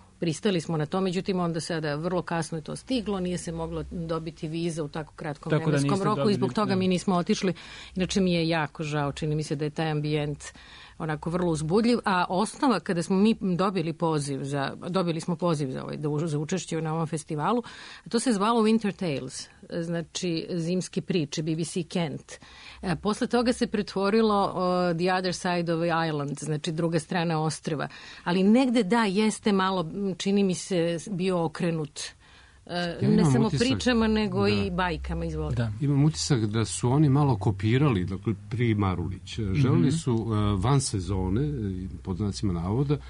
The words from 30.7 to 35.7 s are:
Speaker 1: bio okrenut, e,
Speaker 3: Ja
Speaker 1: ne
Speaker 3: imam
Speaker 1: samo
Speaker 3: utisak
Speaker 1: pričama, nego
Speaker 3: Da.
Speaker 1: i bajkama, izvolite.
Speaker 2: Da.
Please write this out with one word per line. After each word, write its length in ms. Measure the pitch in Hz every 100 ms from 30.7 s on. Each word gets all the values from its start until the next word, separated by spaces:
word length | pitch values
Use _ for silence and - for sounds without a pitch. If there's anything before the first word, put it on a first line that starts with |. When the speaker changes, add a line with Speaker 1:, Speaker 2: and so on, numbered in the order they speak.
| 180 170 170 -
Speaker 1:
bio 360 | 175 185 180
okrenut, 560 | 160 - 170 165 151 - - - - - - - -
e, 80 | 175 175 143
Speaker 3:
Ja 80 | 131
Speaker 1:
ne 60 |
Speaker 3:
imam 180 | - 160
Speaker 1:
samo 140 | 131 226
Speaker 3:
utisak 200 | 139 247
Speaker 1:
pričama, 380 | 254 247 233 220
nego 320 | 220 214 185
Speaker 3:
Da. 80 | 202
Speaker 1:
i 220 | 208 196
bajkama, 540 | 175 180 156 - 165
izvolite. 320 | 165 156 151 120
Speaker 2:
Da. 160 | 113